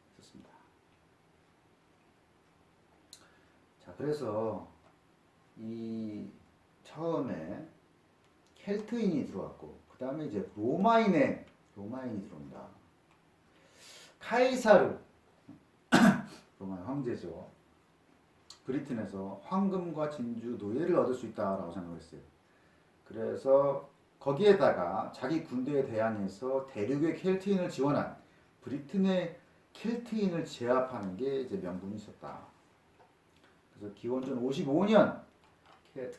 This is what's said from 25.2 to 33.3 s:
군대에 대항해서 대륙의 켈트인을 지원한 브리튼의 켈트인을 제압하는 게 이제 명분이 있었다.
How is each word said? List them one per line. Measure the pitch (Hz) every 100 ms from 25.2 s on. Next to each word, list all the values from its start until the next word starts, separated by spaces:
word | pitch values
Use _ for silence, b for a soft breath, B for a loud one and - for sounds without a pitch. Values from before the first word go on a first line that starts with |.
| 127 160 -
군대에 | 123 127 143 113
대항해서 | 110 113 104 95 - 127 135 -
대륙의 | 107 104 143 160 -
켈트인을 | 185 190 202 185 175
지원한 | - 143 - - - B B B B
브리튼의 | - 143 - 196 190 185 170 - B B B
켈트인을 | - 220 240 - 220 190 165
제압하는 | - - 120 131 127 117 95 90
게 | 135 135
이제 | 123 95
명분이 | 90 92 98 107
있었다. | - - - - - - _ _ _ _ - _ _